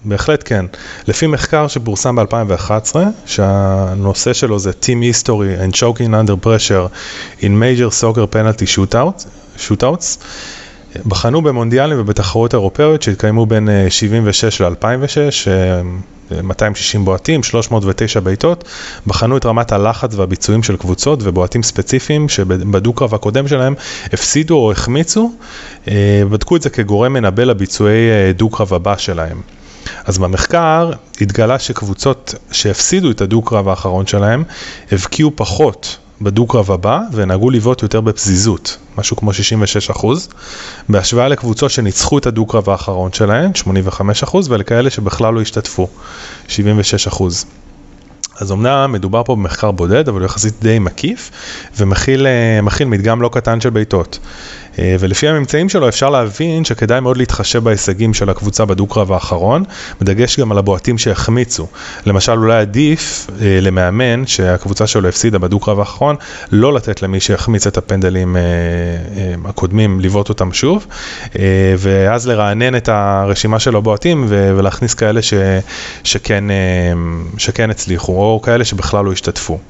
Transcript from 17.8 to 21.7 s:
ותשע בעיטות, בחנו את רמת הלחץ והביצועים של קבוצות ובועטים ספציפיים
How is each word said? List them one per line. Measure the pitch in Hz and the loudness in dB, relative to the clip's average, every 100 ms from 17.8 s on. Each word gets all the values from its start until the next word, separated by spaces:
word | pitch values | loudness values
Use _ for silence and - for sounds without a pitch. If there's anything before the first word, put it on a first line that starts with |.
ותשע | 101 92 113 - | 0 -2 0 0
בעיטות, | 92 98 160 175 - - - - - | 0 0 0 -2 -6 -16 -16 -8 -4
בחנו | 87 113 131 | 0 2 2
את | 123 | 2
רמת | 113 117 | 0 2
הלחץ | 104 101 117 - | 2 2 0 -4
והביצועים | 101 92 92 - 107 | -2 -2 -2 0 0
של | 110 98 | 2 -2
קבוצות | 90 90 - 147 | -2 -2 0 0
ובועטים | 101 90 90 120 | 0 0 0 0
ספציפיים | 113 | -2